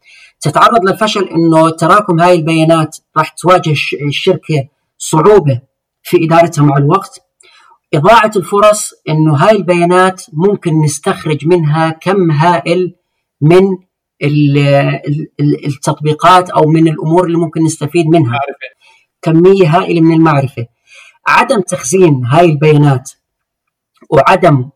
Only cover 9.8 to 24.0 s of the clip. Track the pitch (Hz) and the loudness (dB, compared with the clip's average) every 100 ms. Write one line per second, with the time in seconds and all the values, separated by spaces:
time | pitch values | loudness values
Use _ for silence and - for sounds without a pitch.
9.8 | 175 180 190 185 - 151 196 196 170 156 | 2 2 0 -2 -10 -4 -2 -2 -2 0
10.8 | 151 - 196 185 160 139 151 180 151 160 | -2 -4 -6 -6 -6 -4 0 0 0 0
11.8 | 160 160 180 196 165 147 170 170 156 180 | -2 -4 -4 -2 0 0 0 0 -2 -4
12.8 | 180 - _ _ _ _ 151 180 196 185 | -4 -10 _ _ _ _ 2 4 2 -2
13.8 | _ _ _ _ 147 147 143 143 143 139 | _ _ _ _ -4 0 0 0 2 0
14.8 | 143 147 147 147 156 - 147 - 147 - | 0 -4 -6 -8 -8 -4 -2 -2 -6 -6
15.8 | - 147 151 151 170 185 180 - 156 160 | -6 -4 -4 0 2 2 2 0 0 2
16.8 | 160 151 156 170 170 170 160 160 160 - | 0 0 -2 0 0 -2 -4 -2 -4 -4
17.8 | 143 175 156 170 120 139 139 - 131 _ | -4 -2 0 0 0 -4 -8 -12 -18 _
18.8 | _ _ _ _ 165 160 185 196 165 175 | _ _ _ _ -2 2 4 4 2 0
19.8 | 180 170 160 160 160 139 131 - 117 _ | -2 0 2 4 2 0 -2 -8 -14 _
20.8 | _ - - _ - 170 240 226 - 175 | _ -20 -20 _ -2 0 0 -2 -4 -8
21.8 | - 190 175 131 117 156 175 143 156 147 | -4 2 2 2 0 2 2 2 2 2
22.8 | 147 127 - - _ _ _ _ _ _ | 2 0 -6 -20 _ _ _ _ _ _
23.8 | _ _ | _ _